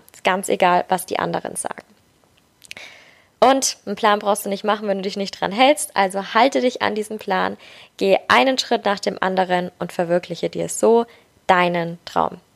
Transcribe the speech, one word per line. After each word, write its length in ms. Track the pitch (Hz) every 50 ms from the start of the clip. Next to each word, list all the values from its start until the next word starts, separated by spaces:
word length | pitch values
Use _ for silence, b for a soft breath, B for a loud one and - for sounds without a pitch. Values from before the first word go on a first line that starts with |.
| - _
Ist 140 | - - -
ganz 240 | 196 185 190 196 -
egal, 340 | - 190 196 180 180 180 - -
was 160 | 185 180 -
die 120 | - - -
anderen 380 | 175 170 170 170 - - -
sagen. 280 | - - - - - - _ _ _ _ _ _ _ _ _ _ _ _ _ _ _ - B B B B B B B B B B B B B B _ -
Und 340 | 247 269 269 262 - - - _ -
einen 80 | 208
Plan 240 | 202 - 214 208 208
brauchst 260 | 214 202 208 214 -
du 40 | 202
nicht 140 | 196 196 -
machen, 240 | 208 208 208 214 208
wenn 120 | 196 196
du 20 |
dich 160 | 185 202 196 202
nicht 240 | 196 196 - -
dran 100 | - 175
hältst. 460 | 180 214 262 269 302 294 - - - 196
Also 380 | 196 190 190 196 190 - -
halte 260 | 220 240 277 269 269
dich 220 | 247 240 233 - 214
an 100 | 202 208
diesen 240 | 214 214 - 220 214
Plan, 400 | - - 190 185 185 190 202 B B B B B B B _ -
geh 220 | 196 196 190 - - -
einen 320 | 196 226 254 269 262 254
Schritt 260 | - - 247 220 208
nach 140 | 208 202 196
dem 180 | - 208 185 -
anderen 520 | - 185 190 185 190 180 180 180 180 180 - -
und 120 | 175 170
verwirkliche 560 | - - 180 165 175 180 - - 170 - - 165
dir 220 | - 170 170 165
so 380 | - - - 214 226 233 233 b b b b b b _ _ -
deinen 500 | 190 180 180 175 175 175 170 170 170 175 _
Traum. 340 | - - 180 165 - 180 175 _ _ _